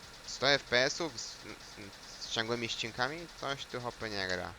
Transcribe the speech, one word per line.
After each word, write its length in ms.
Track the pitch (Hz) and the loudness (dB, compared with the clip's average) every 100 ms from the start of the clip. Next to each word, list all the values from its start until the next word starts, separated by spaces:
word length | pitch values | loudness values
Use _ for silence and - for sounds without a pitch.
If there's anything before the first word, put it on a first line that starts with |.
| - - - | -14 -12 -8
sto 240 | - 131 | 2 6
F 140 | 143 | 6
P 200 | - 120 | 6 6
S-ów 380 | 135 - 165 113 | 6 4 -2 -4
z, 20 | |
z, 1000 | - - - 104 - - 101 - - - - | -8 -8 -10 -10 -12 -12 -12 -12 -14 -10 -2
z 40 | |
ciągłymi 400 | - 110 120 117 | 2 2 2 2
ścinkami? 500 | - 117 110 123 160 170 - | 0 -2 2 0 0 -8 -4
Coś 260 | 123 139 - | -2 -2 -4
tu, 160 | 127 | -4
hopy, 280 | 123 - 113 | -4 -4 -2
nie 180 | 101 95 | 0 2
gra. 260 | 90 87 | 2 -2